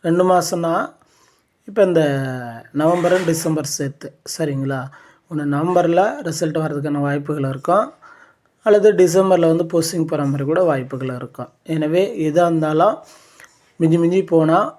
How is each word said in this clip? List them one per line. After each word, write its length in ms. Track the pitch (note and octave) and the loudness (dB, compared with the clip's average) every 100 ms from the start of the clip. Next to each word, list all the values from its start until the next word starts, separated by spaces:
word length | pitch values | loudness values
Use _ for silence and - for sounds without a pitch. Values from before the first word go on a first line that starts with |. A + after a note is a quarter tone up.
ரெண்டு 200 | F3 F3 | 0 2
மாசம்னா 480 | F#3 F3+ - F3+ E3 F3 - _ _ _ _ _ _ _ - | 4 2 0 -4 -2 -4 -6 _ _ _ _ _ _ _ -8
இப்ப 160 | G3+ | 0
இந்த 180 | F#3+ E3 D3+ C#3 C3+ B2+ A#2+ A#2 - | 2 4 2 -2 -4 -8 -12 -16 -8
நவம்பர், 520 | C#3+ D#3+ F3 F3 F#3 | 0 2 2 2 2
டிசம்பர் 420 | E3+ D#3+ E3+ D#3 C#3+ | 0 -2 -2 -4 -4
சேர்த்து, 420 | - C#3 - - _ - | -6 -8 -8 -18 _ -16
சரிங்களா? 520 | - D#3 C3+ C3+ C3+ C3+ - - _ _ | -6 -4 -4 -4 -6 -8 -16 -20 _ _
ஒண்ணு 140 | D#3 D3 | -6 -4
நவம்பர்ல 540 | C#3+ E3 F3+ F3 E3+ G#3 D4 | -2 0 0 2 2 0 -2
ரிசல்ட் 360 | F3 D#3 E3 D#3+ | -8 -4 -4 -2
வர்றதுக்கான 420 | D#3 C#3+ D3 C#3+ | -4 -4 -4 -2
வாய்ப்புகள் 480 | C#3+ C#3+ C#3+ D3 C3+ | -2 -2 -4 -4 -4
இருக்கும், 380 | C3 D3+ F#3+ C4 - - - - _ _ _ - | -4 0 0 0 -10 -20 -20 -20 _ _ _ 2
அல்லது 220 | G#3 G#3 | 6 6
டிசம்பர்ல 540 | F#3 F3+ F3+ F#3+ F3+ E3 | 4 4 4 4 4 4
வந்து 180 | E3 | 2
போஸ்டிங் 420 | E3 E3+ D#3+ F3+ D#3+ | 0 -2 -2 -2 -2
போற 180 | D3+ | -2
மாதிரி 200 | C#3+ C#3 | -2 -2
கூட 160 | C#3 E3 | -2 0
வாய்ப்புகள் 540 | F3+ C#3 B2+ C3+ C3 B2 | 2 0 -4 -8 -8 -8
இருக்கும். 320 | B2 - A#2+ _ - | -12 -12 -14 _ -6
எனவே 360 | D#3+ D3+ E3+ G3+ A3 | -4 0 0 0 -2
எதா 260 | D#3 D3+ | 0 2
இருந்தாலும் 520 | E3+ E3 D#3 D#3 G3 D#4 - - _ _ - _ _ _ | 2 2 0 2 2 0 -12 -20 _ _ -20 _ _ _
மிஞ்சி 180 | E3 E3 | 2 4
மிஞ்சி 240 | E3+ F#3+ | 2 0
போனா 360 | F3 E3 D#3 E3+ A3 | 2 2 4 2 0